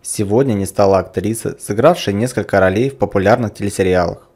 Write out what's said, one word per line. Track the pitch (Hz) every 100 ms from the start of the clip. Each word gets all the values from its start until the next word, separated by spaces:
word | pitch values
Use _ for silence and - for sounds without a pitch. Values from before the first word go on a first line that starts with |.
Сегодня | - - 101 107 139
не | 104
стало | 95 - 101 95
актрисы, | - - 95 113 - -
сыгравшей | - 104 135 175 -
несколько | 101 123 - 101 98
ролей | 95 95 135
в | -
популярных | - 101 95 120 110
телесериалах | - 101 - 95 90 87 - _